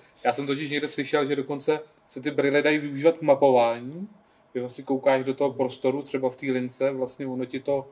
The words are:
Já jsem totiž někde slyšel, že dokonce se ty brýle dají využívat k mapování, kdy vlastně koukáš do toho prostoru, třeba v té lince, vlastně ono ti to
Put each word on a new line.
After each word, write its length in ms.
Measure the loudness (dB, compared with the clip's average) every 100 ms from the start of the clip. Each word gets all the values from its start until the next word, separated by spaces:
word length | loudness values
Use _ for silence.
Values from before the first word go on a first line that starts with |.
| -16 _
Já 80 | -2
jsem 140 | -2 -4
totiž 240 | -4 -2
někde 180 | -4 -4
slyšel, 380 | -4 -2 0 0
že 100 | -2
dokonce 440 | -4 -4 0 -2 -4 _ _
se 140 | -8
ty 100 | -4
brýle 320 | 0 2 4
dají 160 | 4 2
využívat 380 | -2 2 2 4
k 40 |
mapování, 840 | 4 6 6 6 4 0 -8 -12 -14 -16 _ _ _
kdy 80 | -8
vlastně 240 | -8 -10
koukáš 400 | -4 0 2 2
do 100 | 0
toho 180 | 0 -2
prostoru, 500 | 0 -4 0 -2 -2
třeba 280 | -4 -4 -4
v 60 | -4
té 100 | -2
lince, 440 | -2 -2 -2 -2
vlastně 360 | -2 -6 -6 -8
ono 180 | -6
ti 160 | -6 -6
to 260 | -2 -2 -4